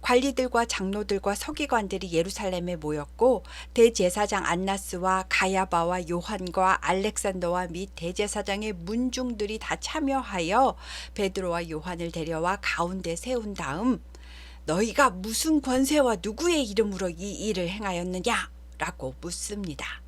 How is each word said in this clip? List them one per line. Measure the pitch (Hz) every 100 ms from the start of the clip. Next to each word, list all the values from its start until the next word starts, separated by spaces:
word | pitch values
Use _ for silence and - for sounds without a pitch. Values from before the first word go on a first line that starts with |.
관리들과 | - 247 269 262 254 247 233
장로들과 | - 190 202 196 196 202 202
서기관들이 | - 302 285 240 202 190 185
예루살렘에 | 165 170 196 202 180 175 175
모였고 | 151 151 147 - 240 220 - - - -
대제사장 | 233 226 180 180 208 202 -
안나스와 | 175 190 196 - 185 185 185 185
가야바와 | - 190 190 190 170 170 185 165
요한과 | 175 170 214 180 180 185 185
알렉산더와 | - 185 208 208 202 185 175 180 180
및 | 170 196 -
대제사장의 | 170 180 208 - 185 196 220
문중들이 | 185 170 226 254 254 254 220 202 214
다 | - -
참여하여 | - 311 277 269 254 185 165 214 262 170 - - -
베드로와 | - 196 190 185 170 170
요한을 | 160 175 170 170
데려와 | 165 160 160 175 196
가운데 | - - 170 190 170 165
세운 | 240 254 214
다음 | 190 151 147 240 220 - - - - - - -
"너희가 | 165 226 202 254
무슨 | 180 196 226 320 311
권세와 | 269 254 269 302 262 208
누구의 | 190 214 339 330
이름으로 | 240 202 208 185 190
이 | 165 202 190 208
일을 | 190 170
행하였느냐?"라고 | 202 208 175 180 185 202 202 - - - - 156 - 131 131
묻습니다. | 170 175 - 208 190 135 - -